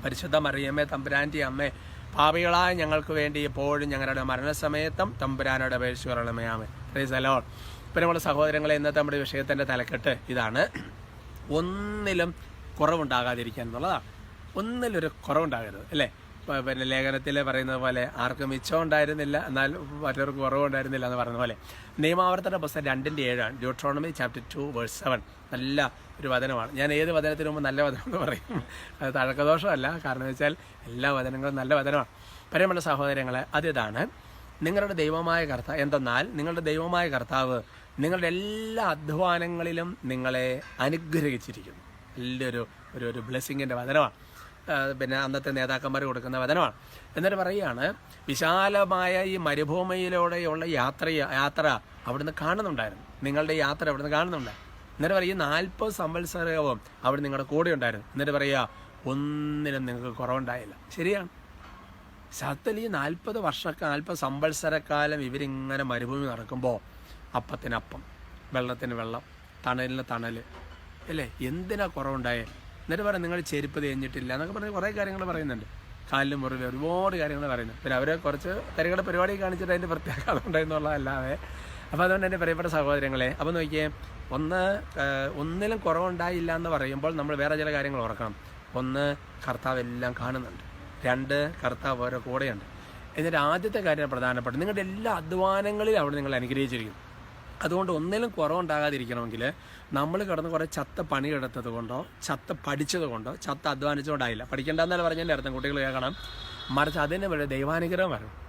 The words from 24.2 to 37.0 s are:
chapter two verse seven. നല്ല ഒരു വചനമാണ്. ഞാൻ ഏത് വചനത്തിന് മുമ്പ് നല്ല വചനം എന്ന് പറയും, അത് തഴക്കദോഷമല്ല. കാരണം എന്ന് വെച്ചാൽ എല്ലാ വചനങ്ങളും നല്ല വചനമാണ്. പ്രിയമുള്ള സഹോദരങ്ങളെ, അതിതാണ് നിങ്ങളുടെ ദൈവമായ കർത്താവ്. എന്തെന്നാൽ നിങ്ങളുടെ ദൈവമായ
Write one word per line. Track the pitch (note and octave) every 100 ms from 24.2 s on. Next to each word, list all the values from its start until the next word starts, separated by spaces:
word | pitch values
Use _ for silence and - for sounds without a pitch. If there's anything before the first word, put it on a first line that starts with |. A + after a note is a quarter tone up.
chapter | B2 B2 A#2
two | D#3 C#3+ A#2+
verse | A#2 -
seven. | - B2 - - -
നല്ല | B2+ C3 C#3+ C3+ - - -
ഒരു | C#3+
വചനമാണ്. | B2+ C3 B2+ A2+ C3+
ഞാൻ | D3 D3
ഏത് | D#3+ E3
വചനത്തിന് | D3+ D3+ D3+
മുമ്പ് | D3+ C#3
നല്ല | C3+ D3
വചനം | B2+ -
എന്ന് | F#3+
പറയും, | D#3 B2 - G#3 - - - -
അത് | C#3 C3+
തഴക്കദോഷമല്ല. | C3 C3+ D3 D#3+ G3 D3 C3 E3
കാരണം | C#3+ C3
എന്ന് | C3
വെച്ചാൽ | B2+ D3 D3+ - - -
എല്ലാ | A#2 C#3 C#3
വചനങ്ങളും | B2+ C3 C#3 C#3
നല്ല | C3 D3
വചനമാണ്. | C#3 C#3+ A#2+ - - - -
പ്രിയമുള്ള | D#3+ F#3+ F3 D#3+
സഹോദരങ്ങളെ, | C#3 C#3+ C#3 B2+ B2+ C#3+ D3+
അതിതാണ് | D#3+ C3+ A2 A2 G#3+ - - - - - D#3
നിങ്ങളുടെ | G3+ G3+ F3
ദൈവമായ | D3+ D#3+ E3 E3 D#3
കർത്താവ്. | B2+ A#2 D3+
എന്തെന്നാൽ | C#3+ C#3+ B2+ A#2+ F#3+ D3+
നിങ്ങളുടെ | D#3 E3+ D#3+
ദൈവമായ | D#3 E3 F3